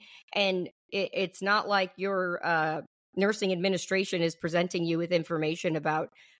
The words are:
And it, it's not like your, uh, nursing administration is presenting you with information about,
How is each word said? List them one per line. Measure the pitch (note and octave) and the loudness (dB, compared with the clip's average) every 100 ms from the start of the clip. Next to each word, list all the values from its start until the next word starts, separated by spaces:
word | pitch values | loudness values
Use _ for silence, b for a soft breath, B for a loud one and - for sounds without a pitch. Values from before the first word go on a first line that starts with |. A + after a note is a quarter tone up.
| B B B | B B B
And | - G3 F#3 E3 - _ | 0 2 0 -4 -10 _
it, | G3 F#3 | -4 -2
it's | - F#3 - | -2 -4 -2
not | G3 G#3 G3 | 0 2 2
like | G3+ F#3+ - | 0 0 -2
your, | F#3+ F#3+ F3+ F3 E3+ | -2 0 -2 -2 0
uh, | E3 D#3 D#3 - _ _ - | 2 2 -2 -8 _ _ 0
nursing | G3 G#3+ G3 | 2 2 0
administration | F3+ F#3+ F3+ - F#3+ F#3+ F3+ | 2 0 0 0 -2 0 0
is | E3 - | 0 -2
presenting | E3 E3+ F3+ F3+ E3+ | -2 0 0 0 0
you | E3 | 0
with | F3 | 2
information | E3+ D#3+ E3 D#3 E3 F3+ D#3 | 0 0 -2 -2 -2 -2 0
about, | D3+ D#3 - - b b | 0 -2 -4 -10 b b